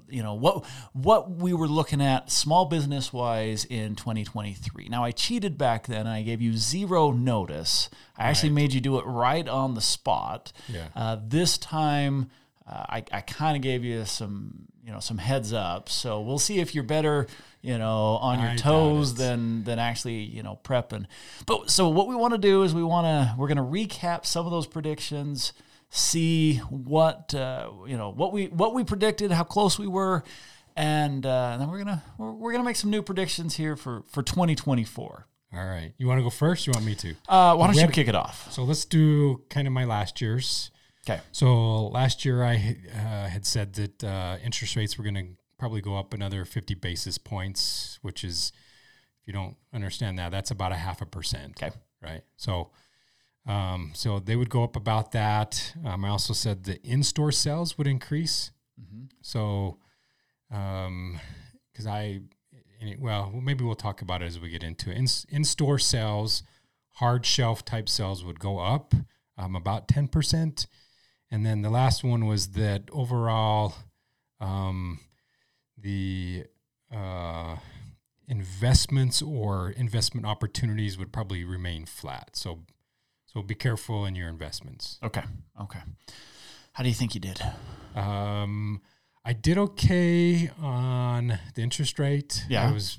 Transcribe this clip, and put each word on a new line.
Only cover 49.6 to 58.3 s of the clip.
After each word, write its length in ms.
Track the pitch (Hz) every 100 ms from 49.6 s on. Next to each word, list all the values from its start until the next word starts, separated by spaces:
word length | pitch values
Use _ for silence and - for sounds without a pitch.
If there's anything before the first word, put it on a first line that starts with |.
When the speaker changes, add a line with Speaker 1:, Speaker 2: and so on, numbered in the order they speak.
| _
Speaker 2:
understand 460 | 117 95 - 107 90
that, 100 | 87
that's 220 | 95 -
about 200 | 104 92
a 40 | 87
half 260 | 92 87
a 60 | -
percent. 460 | 87 - - 71 -
Speaker 1:
Okay. 160 | 76 - _ _
Speaker 2:
Right. 180 | 78 82 _ _
So, 320 | - 90 82 _ _ _ _ _ _ _ -
um, 440 | 101 92 92 78 -
so 240 | 120 101
they 160 | 95 117
would 160 | 123
go 120 | 123
up 120 | 117 104
about 360 | 110 110 -
that. 600 | 117 107 107 107 - - 170
Um, 220 | 147 92 98
I 40 |
also 240 | 101 -
said 320 | 107 113 95 95
the 140 | 90 -
in-store 460 | 131 143 - 151
sales 480 | 143 151 156 170 -
would 80 | 143
increase. 640 | 131 - 147 160